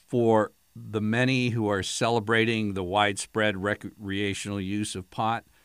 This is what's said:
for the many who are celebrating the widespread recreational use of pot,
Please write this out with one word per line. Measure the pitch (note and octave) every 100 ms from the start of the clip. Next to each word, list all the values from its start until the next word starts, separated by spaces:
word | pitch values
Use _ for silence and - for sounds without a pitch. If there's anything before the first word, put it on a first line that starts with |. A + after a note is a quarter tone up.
| -
for | B2 A2+ A2 G#2 _ _
the | A#2+ A2+ G#2+
many | G#2+ A#2 B2+ C3 B2
who | A2+ G#2
are | G2
celebrating | F2+ - A#2 A#2 G#2 A2+ A2+ A2 G#2
the | F#2+
widespread | F2+ G2+ G#2 G2 - A2 G#2+ F#2+
recreational | G2+ G#2 G2 - G2 G2 G2+ F#2+ G2+ G2+
use | F#2+ G#2 G#2 F#2+
of | -
pot, | - A2 A#2 - _